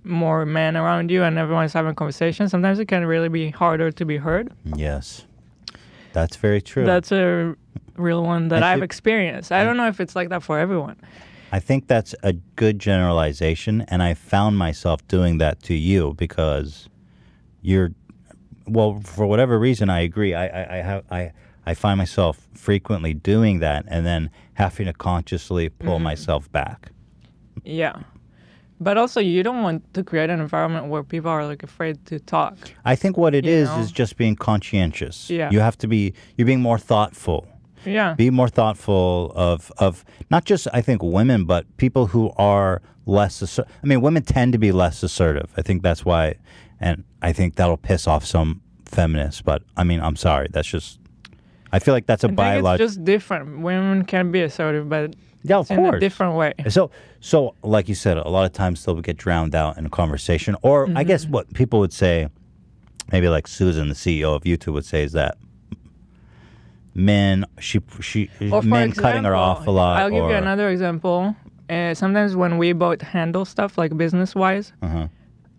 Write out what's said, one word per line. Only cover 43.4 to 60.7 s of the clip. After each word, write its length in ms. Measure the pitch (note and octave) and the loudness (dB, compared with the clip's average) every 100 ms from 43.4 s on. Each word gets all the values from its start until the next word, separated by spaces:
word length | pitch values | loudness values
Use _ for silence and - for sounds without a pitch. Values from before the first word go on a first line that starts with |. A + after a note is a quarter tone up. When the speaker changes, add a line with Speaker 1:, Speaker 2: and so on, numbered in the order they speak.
Speaker 2:
asser-, 220 | F#2+ - - - | -8 -6 -6 -4
I 20 | C#3+ | 0
mean, 140 | C3 | 4
women 220 | C#3 D#3+ | 4 2
tend 300 | - C3+ B2 | 2 2 4
to 60 | A#2 | 4
be 120 | G#2+ | 4
less 320 | F#2 F2 - | 4 2 0
assertive. 480 | F2+ - E2 D2 - - | -4 0 2 0 -4 -6
I 40 | |
think 220 | D#2+ F2+ | -2 0
that's 200 | F2+ D#2+ | 0 0
why, 320 | F2+ E2 D#2 - - - - - | 0 2 0 -4 -14 -20 -20 -6
and 240 | F2 E2 - - | -4 -4 -6 -6
I 120 | F2 | -4
think 220 | E2 F2 - | 0 0 2
that'll 200 | F2 E2 | 0 0
piss 300 | - F2+ E2+ | 0 -2 2
off 180 | D2+ - | 0 0
some 360 | E2 D#2+ D#2+ _ _ - | 0 0 -4 _ _ -6
feminists, 560 | - E2 D#2 D2 - | 0 2 0 -2 -4
but, 180 | - D2 - - | -2 -4 -4 -2
I 60 | |
mean, 160 | F2 E2 | 0 0
I'm 160 | D#2+ D2+ | -2 0
sorry. 320 | F2 D2 C#2+ | 0 0 0
That's 160 | D#2 - | -4 -4
just, 320 | D#2 - - - _ - - _ _ - | -6 -8 -20 -20 _ -20 -20 _ _ -2
I 60 | G2+ | 0
feel 160 | C#3+ | 2
like 140 | B2+ - | 2 2
that's 160 | G#2+ | 0
a 40 | A2+ | 0
Speaker 1:
I 20 | |
think 100 | F#2+ | 2
Speaker 2:
biolog- 340 | G2 G2+ F#2 F3+ | 2 2 2 2
Speaker 1:
it's 0 | A3+ G3 | 0 -2
just 80 | |
different. 580 | E3+ G#3 - E3+ C#3+ D3 | 0 0 0 -8 -8 -8
Women 440 | E3+ F#3 G3 F#3+ F#3+ | -4 -2 0 0 0
can 260 | F#3 F3+ | 0 0
be 100 | F3+ | 0
assertive, 460 | D#3 - D#3 D3+ D3 | -2 -2 -2 -2 -2
but 260 | D3+ D3+ - _ _ | -4 -4 -10 _ _
Speaker 2:
Yeah, 140 | - G3 | 2 2
of 60 | |
Speaker 1:
it's 80 | D3 | 2
in 80 | G3 | 2
a 100 | F#4 | 2
Speaker 2:
course. 100 | - | 2
Speaker 1:
different 360 | F#3+ - F3+ D#3+ | 0 0 -2 0
way. 180 | D3+ - A2 | -2 -2 0
Speaker 2:
So, 220 | E3 E3 - - - | 2 0 -4 -20 -16
so, 360 | - D#3+ B2+ - | 0 2 2 -4
like 260 | G#2+ G#2+ F#2 | 0 0 0
you 60 | G2 | -2
said, 220 | G2+ D#2+ | 0 0
a 120 | D#2+ | 0
lot 160 | F#2+ F#2 | 2 0
of 80 | |
times 320 | - F#2 E2+ - | 0 -2 -2 -4
they'll 160 | E2+ | -4
get 160 | E2+ D#2+ | -4 -6
drowned 380 | F2+ E2 D#2+ D#2 | 0 0 0 0
out 240 | D#2 D#2 | -2 -4
in 80 | D2+ | -8
a 20 | |
conversation. 640 | - D#2+ D2 - E2 - G2 | -2 -2 -2 -2 -2 0 0
Or 260 | B2+ | 2